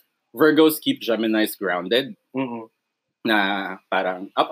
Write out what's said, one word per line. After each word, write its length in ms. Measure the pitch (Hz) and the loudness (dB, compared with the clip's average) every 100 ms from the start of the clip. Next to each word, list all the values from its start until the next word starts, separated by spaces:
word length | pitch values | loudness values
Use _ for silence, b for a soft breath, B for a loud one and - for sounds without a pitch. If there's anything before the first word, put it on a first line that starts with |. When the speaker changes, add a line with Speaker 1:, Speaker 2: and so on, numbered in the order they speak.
| _ _ _ 117 | _ _ _ 2
Speaker 1:
Virgos 440 | 156 151 156 156 | 4 6 6 4
keep 220 | 175 - | -4 -4
Geminis 560 | - 110 113 110 107 - | -2 -2 0 0 0 -2
grounded. 580 | 95 90 90 117 143 202 _ 131 | -4 -2 0 -2 -2 -10 _ -8
Speaker 2:
Mm-mm. 340 | 131 117 113 _ _ _ _ _ 120 | -6 -8 -14 _ _ _ _ _ 0
Speaker 1:
Na 500 | 107 98 101 95 95 - | 0 0 -2 -6 -10 -6
parang, 380 | 95 92 92 98 - | -2 -2 -4 -6 -4
"Up, 100 | 156 | -2